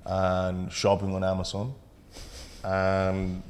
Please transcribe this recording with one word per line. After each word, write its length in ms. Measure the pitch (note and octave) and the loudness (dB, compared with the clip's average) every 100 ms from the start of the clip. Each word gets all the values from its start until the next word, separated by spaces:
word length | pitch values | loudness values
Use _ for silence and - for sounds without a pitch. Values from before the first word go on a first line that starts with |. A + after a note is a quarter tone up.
and 680 | - F#2+ F#2 F#2 F#2 F2+ F#2 | -2 2 2 2 0 -2 -4
shopping 420 | - G2+ G2 G2 | 0 4 4 2
on 80 | F#2+ | 0
Amazon. 520 | F#2+ F#2 F#2 G2 A#2 C#3 - - - - - - - - | 0 0 -2 -4 -6 -8 -16 -20 -20 -18 -16 -16 -16 -10
And 760 | G2+ F#2+ F#2+ F#2+ F#2+ F#2+ F#2 F#2 - | -2 2 4 4 2 2 0 -2 -6